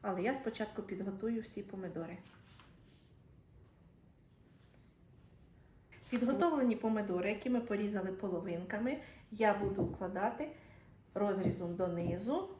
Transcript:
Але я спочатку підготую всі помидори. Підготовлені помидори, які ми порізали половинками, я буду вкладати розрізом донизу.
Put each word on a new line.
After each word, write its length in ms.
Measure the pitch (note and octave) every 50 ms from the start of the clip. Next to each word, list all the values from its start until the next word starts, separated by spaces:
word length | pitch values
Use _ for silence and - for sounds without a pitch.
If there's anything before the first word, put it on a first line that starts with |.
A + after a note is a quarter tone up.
Але 200 | - G#3 F#3 F3+
я 140 | F3 A#3 C4+
спочатку 460 | C4+ - A3+ A3+ - A3 G#3 - -
підготую 600 | G3 - G3 F#3 G3 G3 G3 G3 A3 A3+ A#3 A3+
всі 220 | A3 - - G#3 G3
помидори. 540 | - - F#3+ F#3 F3 D3 D#3 E3 E3 F3 F#3 - - - - - - - - - - - - - - - - - - - - - - - - - - - - - - - - - - - - - - - - - - - - - - - - - - - - - - - _ - - - - - - - - - - - - - - - - - - - - - -
Підготовлені 640 | - A#3+ A#3+ A#3 - - E4+ E4+ D#4+ C#4+ B3+ A#3+ A3
помидори, 540 | - - A3 A3 G#3+ G#3 G3 F3+ F3+ F#3 G3
які 200 | A3 G#3 - B3+
ми 120 | B3 B3
порізали 500 | A#3 - G#3 G3 G#3+ G3+ G#3 G3 F#3 F#3+
половинками, 840 | F#3 - - G3 F3 E3+ E3+ - E3+ E3+ F3+ F#3 - G#3 A3+ B3+ D4 - - - - - - -
я 220 | A3 G#3 A3 G#3+ G3+
буду 300 | G3+ G3+ - - - -
вкладати 680 | - - - G3 F3 - F3+ G3+ A#3 B3 - D4 D4+ - - - - - - - - - - - - -
розрізом 600 | G3 G3+ G3+ G3 F#3+ F#3 F3 E3+ - F3+ E3+ F3
донизу. 760 | E3+ F#3 F3+ F3 E3+ F3 F3 E3+ F3+ G#3 A3+ C#4+ F4+ F#4+ G4 -